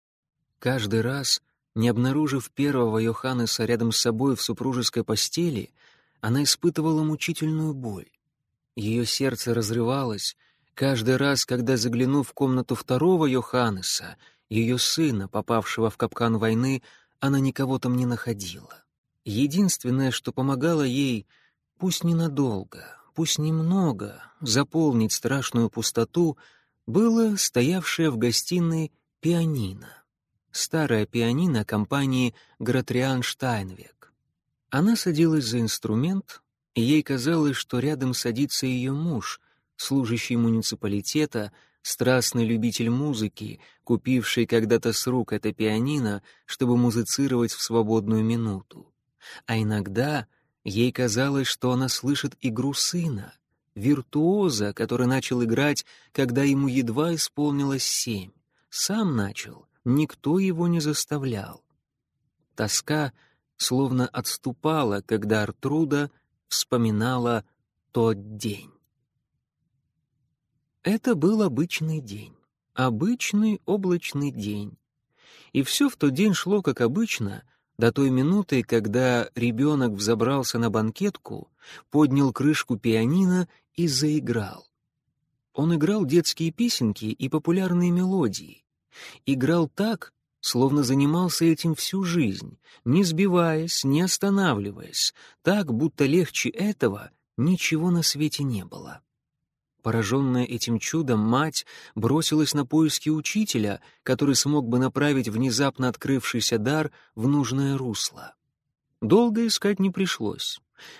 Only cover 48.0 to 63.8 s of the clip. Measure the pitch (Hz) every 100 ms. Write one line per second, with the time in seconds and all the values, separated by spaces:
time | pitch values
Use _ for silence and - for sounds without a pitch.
48 | 101 110 110 117 113 95 - - - _
49 | _ _ - - - 113 107 107 98 98
50 | 143 147 110 _ _ _ 110 98 123 123
51 | 123 107 139 135 131 - 127 123 131 -
52 | 127 139 - - 127 110 135 135 - 175
53 | 165 104 107 - _ _ _ - 117 143
54 | - 147 165 208 185 110 104 - 113 240
55 | 123 131 - 123 117 117 147 139 - -
56 | _ - 131 120 139 139 139 127 117 117
57 | 165 165 - - 147 143 139 135 - -
58 | 127 104 95 _ _ _ _ - - 214
59 | 196 123 101 - - - _ _ 120 139
60 | 151 - 143 180 190 165 175 170 151 147
61 | - 151 135 107 - - _ _ _ _
62 | _ _ _ _ _ - 107 - - 151
63 | 143 - _ _ _ - - 123